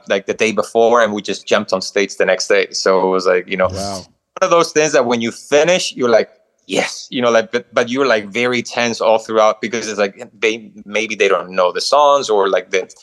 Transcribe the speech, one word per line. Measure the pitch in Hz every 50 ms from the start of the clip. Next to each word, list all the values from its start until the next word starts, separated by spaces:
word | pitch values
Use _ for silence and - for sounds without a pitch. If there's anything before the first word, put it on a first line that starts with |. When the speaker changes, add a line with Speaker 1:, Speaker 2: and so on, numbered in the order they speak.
| -
Speaker 1:
like, | - 104 101 -
the | - 101
day | - 113 113
before, | 107 104 101 - - 113 117 113 120 120 117
and | 107 104
we | 104
just | 98 - 95 - -
jumped | - 113 104 107 -
on | - 95 95
stage | - - 101 101 98 -
the | - 95
next | 92 92 92 -
day. | - 104 98 95 -
So | - - - 98 95 92 92
it | 95
was, | 95 92 87
like, | 95 92 90 87
you | - 98
know, | 92 92
Speaker 2:
Wow. | 92 92 95 98 101 98
Speaker 1:
one | 92 90 - _ _ _ _ _ -
of | 190 185
those | 170 170 165 170
things | - 151 151 156 143
that | 147 123
when | 120 120 117
you | 113 117
finish, | 110 - - - 135 143 156 170 180 180 - - -
you're | - 123 120
like, | 113 104 98 - _ _ _ _ _ _ _
"Yes," | - - - - - - - - -
you | - 131
know, | 123 120
like, | 117 113 107 -
but, | - 120 - _ 110
but | 127 120 117
you're, | 123 135 139
like, | 127 113 110 104 101
very | 95 117 120 123 123 120 110
tense | - - 120 120 117 113 -
all | - 113 110 110
throughout | - - 110 110 107 107 104 -
because | - 107 117 113 104
it's, | 110 104 98
like, | 104 98 - 117 120 - _
they, | 101 117 110 110 117 107 101 - 107 104
maybe | 101 104 107 110 107 110
they | 98 104
don't | 98 92 87 85 90
know | 92 95 90 87
the | 87 90
songs | - - 135 143 147 143 143 139 123
or, | - 107 101 95 98
like, | 95 92 90 -
the, | - 92 92 - - -